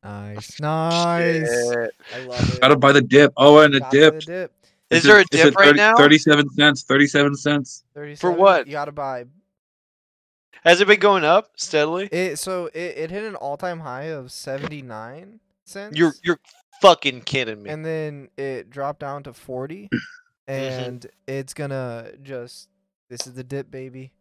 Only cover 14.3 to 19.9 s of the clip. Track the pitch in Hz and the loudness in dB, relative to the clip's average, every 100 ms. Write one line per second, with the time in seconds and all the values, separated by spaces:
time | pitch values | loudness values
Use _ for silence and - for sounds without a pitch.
14.3 | - - 135 151 147 131 110 113 143 196 | -18 -12 -12 -12 -14 -16 -18 -18 -20 -20
15.3 | 226 _ _ _ 196 208 151 165 139 170 | _ _ _ _ -20 -14 -2 -2 -2 -6
16.3 | 170 _ _ _ _ 196 165 156 127 - | -6 _ _ _ _ 4 4 -2 -8 -8
17.3 | 139 117 107 101 151 160 160 151 143 135 | -6 -6 -10 -14 -14 -10 -10 -10 -14 -20
18.3 | - 139 131 98 139 139 147 143 143 143 | -12 -12 -12 -14 -12 -12 -12 -14 -16 -18
19.3 | 117 - 127 143 180 202 | -20 -16 -14 -12 -16 -10